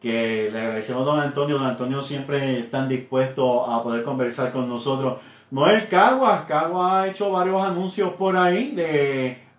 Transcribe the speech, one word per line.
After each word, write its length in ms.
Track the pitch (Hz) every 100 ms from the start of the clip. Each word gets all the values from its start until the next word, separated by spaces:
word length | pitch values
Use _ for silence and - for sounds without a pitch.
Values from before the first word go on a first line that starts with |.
que 480 | 120 117 113 110 107
le 80 | 110
agradecemos 440 | 113 110 110 127
a 20 | 135
don 140 | 151
Antonio. 360 | 139 139 143 143
Don 100 | 131
Antonio 340 | 117 127 135
siempre 580 | 131 139 135 143 135 123
está 260 | 117 139 131
dispuesto 800 | 131 - 131 131 - 127 120 120
a 160 | 117
poder 220 | 117 117
conversar 480 | 139 127 120 120 123
con 160 | 131 123
nosotros. 540 | 123 135 135 135 - - - _
Noel 360 | 135 156 214 -
Caguas, 580 | 185 220 262 254 175 -
Caguas 460 | 151 165 180 180
ha 160 | 190 190
hecho 240 | 190 202
varios 300 | 185 180 190
anuncios 500 | 190 175 185 190 190
por 220 | - 190 185
ahí 360 | 180 185 277 208
de 640 | 160 151 139 135 127 123 -